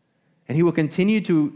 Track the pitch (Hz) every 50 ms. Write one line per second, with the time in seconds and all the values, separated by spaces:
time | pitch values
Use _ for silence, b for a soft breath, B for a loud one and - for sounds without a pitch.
0 | _ _ _ _ _ _ _ _ _ - 131 160 175 170 160 165 156 143 - -
1 | 185 208 220 214 185 - 175 156 147 147 -